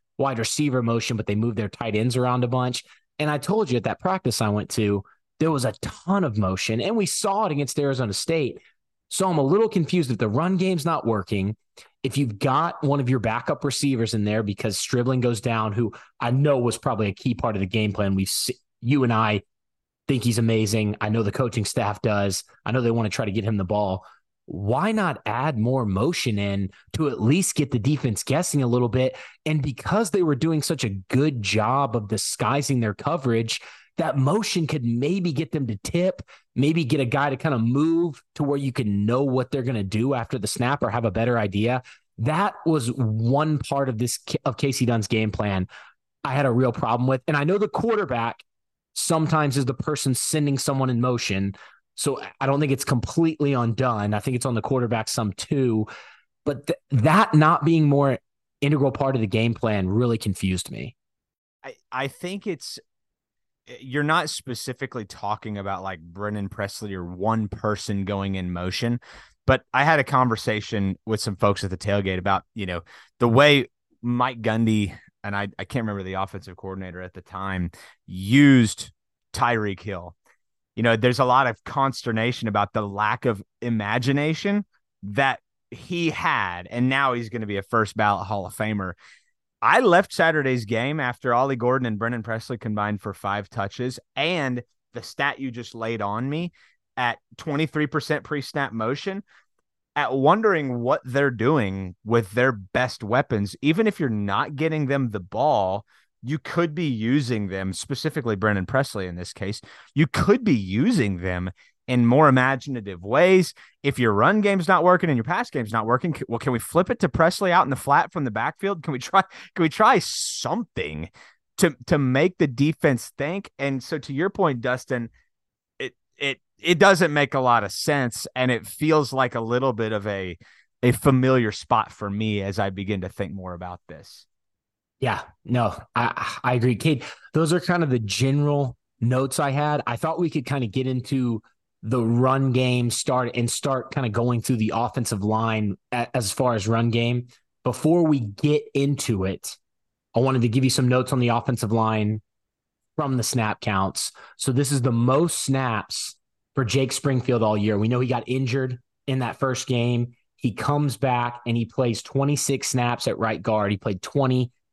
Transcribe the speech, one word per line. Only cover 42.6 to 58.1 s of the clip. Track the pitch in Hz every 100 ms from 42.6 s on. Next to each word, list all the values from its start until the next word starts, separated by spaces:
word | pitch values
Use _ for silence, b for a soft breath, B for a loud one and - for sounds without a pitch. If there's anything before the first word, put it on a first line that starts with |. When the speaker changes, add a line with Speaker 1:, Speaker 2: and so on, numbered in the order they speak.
| 165
Speaker 1:
was | 156 117
one | 131 110 110 117 139 156 151
part | - 139 131
of | 110
this, | 120 - - - 135
of | -
Casey | 143 - 120
Dunn's | 117 101
game | 110 107
plan | - 104 95 92 B B B _ _
I | 143 135
had | 135
a |
real | 120 127
problem | - 113 120 127
with. | 131 -
And | 147
I | 147
know | 196
the | 208
quarterback | - 226 214 151 117 113 - - _ _ _ _
sometimes | - - 160 156 156 147 131
is | 127
the |
person | 123 - 147 135
sending | 123 - 156 143 135
someone | - 135 127
in | 120
motion. | 127 120 - 98 98 - B B _ -
So | 143 131 - -
I | 139
don't | 139
think | 147
it's | 131
completely | - 123 - - 165 156 143
undone. | 131 117 117 127 110 104
I | 104
think | 135 123
it's | 135
on |
the | 113
quarterback | - 131 117 113 -
some | - 107
too. | - - 139 127 110 107 B B B B _
But | - 143 -
th-, | - -
that | 131 156 190 -
not | 151 156 170
being | 151 165 147
more | 143 139